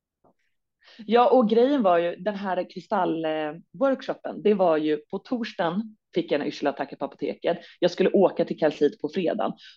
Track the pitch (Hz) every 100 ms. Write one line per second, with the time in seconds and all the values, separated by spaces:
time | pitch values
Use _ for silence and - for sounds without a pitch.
0 | _ _ _ _ _ _ _ _ _ -
1 | 208 226 240 254 220 226 254 285 190 170
2 | 170 - 190 196 202 180 180 185 - 202
3 | 170 160 156 156 151 165 - 170 269 262
4 | - 151 - 110 208 208 185 156 151 151
5 | - 196 - 247 226 - 170 180 226 -
6 | _ 180 165 147 147 - 143 135 139 -
7 | 139 - - - 156 170 - - 175 -
8 | 185 202 170 - 165 - 156 147 147 147
9 | 147 190 156 - - - -